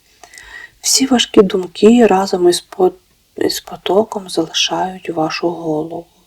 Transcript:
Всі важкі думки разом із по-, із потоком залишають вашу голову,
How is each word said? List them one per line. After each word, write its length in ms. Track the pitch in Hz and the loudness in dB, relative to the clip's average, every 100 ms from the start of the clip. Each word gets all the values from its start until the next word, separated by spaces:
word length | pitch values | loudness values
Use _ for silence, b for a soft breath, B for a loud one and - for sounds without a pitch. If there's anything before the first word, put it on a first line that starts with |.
| B B B B B B B B | B B B B B B B B
Всі 260 | - - 262 | -4 0 2
важкі 360 | 240 - 226 | 0 2 4
думки 640 | 190 190 175 - 208 240 214 | 4 2 -6 2 4 6 6
разом 420 | 190 196 180 175 | 4 0 0 2
із 120 | 175 | 0
по-, 320 | - - - - _ _ _ - | -4 0 0 0 _ _ _ -6
із 240 | - - | -6 -6
потоком 680 | - - - 190 220 214 185 | -12 -10 -2 0 0 -4 -8
залишають 800 | 180 160 - - 165 185 185 185 | -6 -4 -4 -4 -4 -6 -8 -8
вашу 400 | 165 156 - 170 | -4 -4 -4 -6
голову, 560 | 165 165 151 165 165 - _ | -4 -6 -6 -6 -10 -16 _